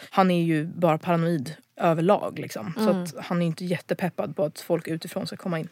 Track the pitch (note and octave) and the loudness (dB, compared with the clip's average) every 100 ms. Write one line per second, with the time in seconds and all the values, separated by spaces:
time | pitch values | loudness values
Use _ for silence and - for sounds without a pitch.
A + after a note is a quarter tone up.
0 | - - F#3 F3 E3 D#3 D#3+ E3 E3+ D#3 | -2 4 4 4 4 2 0 2 2 2
1 | - E3+ E3 E3+ B2+ D#3 _ - F3 E3 | 2 2 2 0 -2 -10 _ 0 2 4
2 | E3+ G#3 - - - - G#3 E3 G#3+ F#3+ | 4 4 2 -6 -8 -8 -8 0 2 2
3 | F3 - - F3 E3+ D#3+ F3+ F3 - F3 | -2 -8 -4 0 0 -2 -4 -4 -4 -4
4 | F3+ - G3 D3 D3 - - E3+ - D#3+ | -2 -4 -6 -2 -4 -4 -2 -2 0 -6
5 | E3+ - D#3+ G3+ F#3+ E3 E3+ | -6 -8 -8 -8 -4 -4 -6